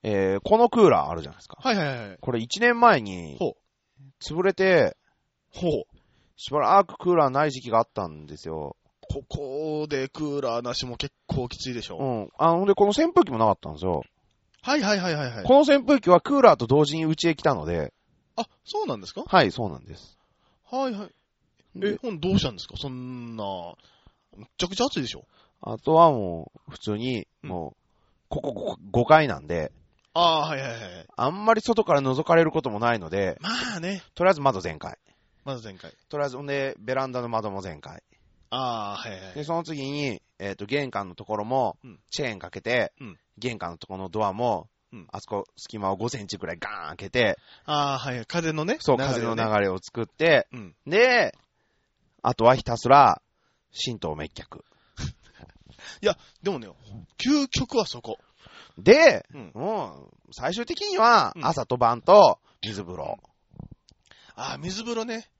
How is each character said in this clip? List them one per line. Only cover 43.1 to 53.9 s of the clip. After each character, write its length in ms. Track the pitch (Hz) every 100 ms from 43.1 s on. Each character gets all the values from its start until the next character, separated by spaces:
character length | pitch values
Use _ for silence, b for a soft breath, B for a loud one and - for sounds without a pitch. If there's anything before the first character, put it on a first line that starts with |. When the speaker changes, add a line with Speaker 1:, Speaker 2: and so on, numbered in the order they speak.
| 85 _ -
Speaker 1:
玄 200 | 120 110
関 140 | 85
の 60 | 85
と 100 | -
こ 60 |
ろ 60 | 95
の 100 | 95
ド 160 | 107 104
ア 80 |
も、 340 | 98 120 95 - _ _
Speaker 2:
う 60 | 113
ん。 100 | 78
Speaker 1:
あ 120 | 95
そ 80 | -
こ、 160 | 101 - -
隙 240 | - 107
間 120 | 98
を 20 | 95
五 140 | 117
セ 120 | 104
ン 60 | 101
チ 100 | 95
ぐ 80 | 85
ら 80 |
い 40 | 85
ガ 100 | 107
ー 140 | 101
ン 40 | 78
開 80 | 80
け 120 | 95
て。 280 | 127 107 - b b -
Speaker 2:
あ 300 | 147 143 135
ー、 20 |
は 140 | 127
い 40 | 123
は 40 |
い。 20 | 110
風 260 | 170 160
の 140 | 156 170
ね、 120 | 311
Speaker 1:
そ 140 | - 123
う、 20 |
Speaker 2:
流 60 |
れ 60 | 139
を 40 |
ね。 60 | 123
Speaker 1:
風 160 | 117 113
の 240 | 110 107
流 20 |
れ 80 | 98
を 80 | 92
作 200 | - -
っ 40 | 113
て。 420 | _ 160 139 -
Speaker 2:
う 60 | 123
ん。 180 | 95 _ -
Speaker 1:
で、 480 | 185 254 247 180 _ _ _ _ _ _ _ _ _
あ 140 | - 123
と 80 |
は 120 | 113 127
ひ 80 | -
た 100 | 117
す 140 | 123
ら、 320 | 139 127 - _ _ _ _ _ -
神 140 | -